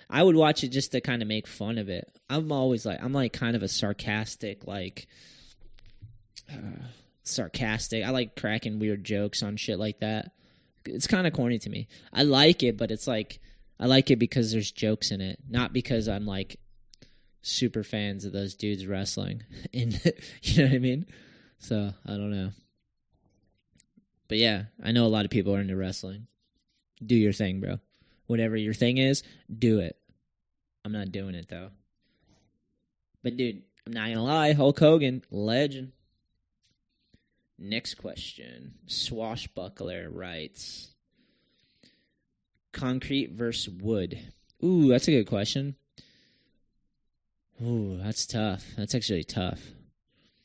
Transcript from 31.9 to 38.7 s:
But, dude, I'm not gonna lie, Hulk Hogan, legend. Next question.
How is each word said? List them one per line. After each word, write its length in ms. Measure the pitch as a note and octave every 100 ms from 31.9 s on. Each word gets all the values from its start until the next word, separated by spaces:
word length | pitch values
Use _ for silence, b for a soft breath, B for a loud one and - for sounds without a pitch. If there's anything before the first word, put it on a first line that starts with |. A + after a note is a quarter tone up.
| _ _ _ _ _ _ _ _ _ _ _ _ _
But, 140 | B2 A#2+
dude, 240 | B2 G2+ - _ -
I'm 60 |
not 140 | A#2 A2
gonna 140 | A2+
lie, 280 | A#2+ D#3+ D3+
Hulk 260 | D3 D3 C#3+
Hogan, 440 | D#3 E3 C#3 B2+ -
legend. 600 | G#2 G#2 A#2+ D3 C3+ C3 - _ _ _ _ _ _ _ _ _ _ _ _ _ _ _ -
Next 360 | G2 A2+ -
question. 800 | - F#2+ - - - A#1+ A#1+ -